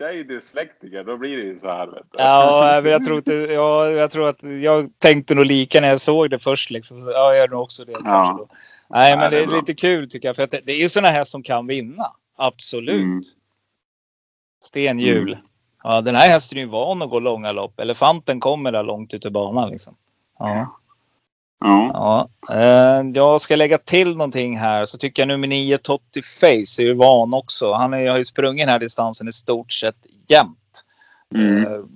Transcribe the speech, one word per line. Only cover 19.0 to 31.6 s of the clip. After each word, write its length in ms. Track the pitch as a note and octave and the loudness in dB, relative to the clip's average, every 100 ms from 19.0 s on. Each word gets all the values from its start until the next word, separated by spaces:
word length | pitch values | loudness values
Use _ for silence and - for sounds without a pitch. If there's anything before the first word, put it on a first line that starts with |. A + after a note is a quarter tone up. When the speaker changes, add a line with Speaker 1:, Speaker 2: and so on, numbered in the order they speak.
| G#2+ | -12
Speaker 2:
ut 100 | G#2 G#2+ | -12 -8
i 40 | |
banan, 400 | G2+ G2+ A#2+ G#2+ | -6 -4 -4 -6
liksom. 240 | - - _ _ _ _ - | -8 -18 _ _ _ _ -12
Ja. 360 | G#2+ G#2+ C3+ - _ _ _ _ _ _ _ _ | -8 -6 -8 -14 _ _ _ _ _ _ _ _
Speaker 1:
Ja. 300 | G#2 G2+ A2 | 2 2 2
Speaker 2:
Ja, 340 | - G#2 A2 - _ - | -2 0 0 -2 _ -6
eh, 520 | G#2+ A#2+ B2 B2+ C3+ C3+ | 2 6 6 6 4 0
jag 260 | C3 C#3+ D3+ | 2 4 4
ska 160 | - D3+ | 2 2
lägga 220 | D3+ D#3 | 2 0
till 380 | - F3 F3+ D#3+ | 2 2 2 -2
någonting 400 | D3 B2+ B2 A2+ | -4 -4 -6 -4
här. 280 | A2 G#2+ G#2 | -2 -2 -4
Så 120 | - | -8
tycker 240 | C#3 - | -6 -2
jag 60 | C3+ | -2
nummer 200 | C#3 C3+ | -2 -4
nio, 300 | C#3 C#3 C#3 | -4 -2 -2
Totti 440 | - C#3 _ C#3+ | -2 -6 _ -14
Face, 600 | - - E3+ A#2 G2 - | -14 2 4 4 0 -2
är 40 | A#2+ | 0
ju 80 | |
van 400 | B2 B2+ B2+ A#2 | 4 6 6 4
också. 380 | C3 B2+ - G#2+ | -2 -6 -4 -2
Han 220 | G#2+ B2+ | 0 -2
är, 160 | C3 B2+ | -2 -2
har 80 | B2+ | -2
ju 60 | |
sprungit 380 | B2 - C3+ C#3 | -2 -2 -2 0
den 60 | C#3+ | 0
här 60 | A#2+ | 0
distansen 500 | A#2 - A2+ A2 A2+ | -2 -4 -6 -6 -12
i 40 | |
stort 400 | A2+ - A#2 A#2+ | -10 -6 -6 -6
sett 240 | - A2 - _ _ - | -6 -6 -8 _ _ 2
jämt. 560 | D3+ G2+ - _ - _ _ _ _ _ | 4 4 -4 _ -20 _ _ _ _ _
Speaker 1:
Mm. 320 | A2 G#2 G2+ | 0 2 2